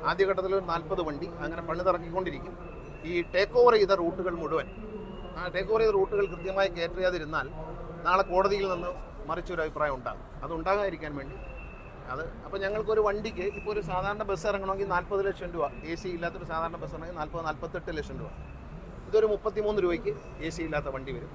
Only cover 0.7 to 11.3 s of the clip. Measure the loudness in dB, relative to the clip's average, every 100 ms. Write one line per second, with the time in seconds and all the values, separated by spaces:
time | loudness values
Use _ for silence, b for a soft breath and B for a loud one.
0.7 | -2 0 -2 0 -2 -6 -6 -6 -6 -4
1.7 | 2 4 2 0 -2 -2 -4 -10 -10 -12
2.7 | -12 -12 -10 -2 -2 2 2 4 8 10
3.7 | 10 8 6 4 0 -2 -2 0 0 -2
4.7 | -8 -10 -10 -10 -10 -10 -8 -4 -2 2
5.7 | 4 6 6 4 4 2 0 -2 2 2
6.7 | 2 -4 2 2 2 -2 -2 -4 -6 -10
7.7 | -10 -10 -4 2 4 6 6 4 4 0
8.7 | 0 -2 -6 -10 -10 -4 -4 -2 -2 -2
9.7 | 0 0 0 -4 -8 -10 -10 -6 -2 2
10.7 | 2 2 -2 -6 -6 -8